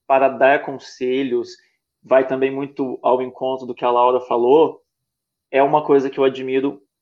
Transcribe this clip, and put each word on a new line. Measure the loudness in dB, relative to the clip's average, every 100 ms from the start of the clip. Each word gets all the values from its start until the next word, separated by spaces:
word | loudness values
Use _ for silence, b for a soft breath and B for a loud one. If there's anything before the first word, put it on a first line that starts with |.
| -2
para | 2 2
dar | 2 2 2
conselhos, | -2 -12 -16 -8 -4 -2 -2 -4 -6 -16 _ _ _ _
vai | 0 2 2
também | -2 -2
muito | -4 -8 -8 -8 -4
ao | 0 0
encontro | -2 -8 -6 -6 -10
do |
que | -4
a | 0
Laura | 2 2 2
falou, | -2 0 4 4 4 -2 _ _ _ _ _ _ _
é | 0
uma | 2 0
coisa | 2 2 2
que | 0
eu |
admiro | -2 -2 -4 -2 -2 -8 _ _